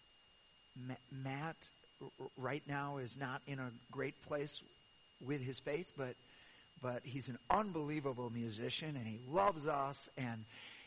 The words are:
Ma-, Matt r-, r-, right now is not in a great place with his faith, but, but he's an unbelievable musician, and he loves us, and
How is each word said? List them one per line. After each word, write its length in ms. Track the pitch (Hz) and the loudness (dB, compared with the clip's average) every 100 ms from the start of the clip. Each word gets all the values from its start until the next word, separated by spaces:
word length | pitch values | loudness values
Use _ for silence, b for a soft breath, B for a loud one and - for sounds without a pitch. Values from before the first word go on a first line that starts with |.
| - - - - - - - 131 127 | -20 -20 -20 -20 -20 -20 -16 -10 -6
Ma-, 60 | 127 - 135 | -8 -8 -6
Matt 320 | 135 139 160 156 - - - - | -4 -2 -4 -6 -12 -20 -20 -14
r-, 60 | 139 - | -14 -10
r-, 60 | 139 - | -10 -4
right 260 | 127 147 139 | -2 0 0
now 320 | 143 143 139 | -2 0 -2
is 180 | 123 135 | -4 -2
not 240 | 131 135 - | -2 -2 -4
in 140 | 135 | -4
a 100 | 127 117 - | -4 -6 -8
great 280 | 135 135 - | -2 -2 -2
place 400 | - 147 147 - - - - - - - | -2 0 0 -4 -10 -20 -20 -20 -20 -8
with 160 | 127 143 | 0 2
his 180 | 127 123 | 0 -2
faith, 260 | 147 151 180 - | 0 0 0 -2
but, 200 | 127 117 B B B B B B | -2 -2 B B B B B B
but 200 | 127 123 | 0 0
he's 240 | - 131 127 | -2 -4 -4
an 100 | 117 - | -4 6
unbelievable 800 | 185 214 165 147 151 139 123 120 | 6 6 2 2 2 2 2 0
musician, 680 | 117 117 107 127 - 156 139 | 0 0 0 0 0 0 0
and 100 | 110 | -2
he 140 | 110 127 | -4 0
loves 380 | 175 202 160 147 | 6 6 6 2
us, 420 | 143 139 143 - - | 2 2 0 -6 -2
and 260 | 123 113 107 B B B | -2 -2 -6 B B B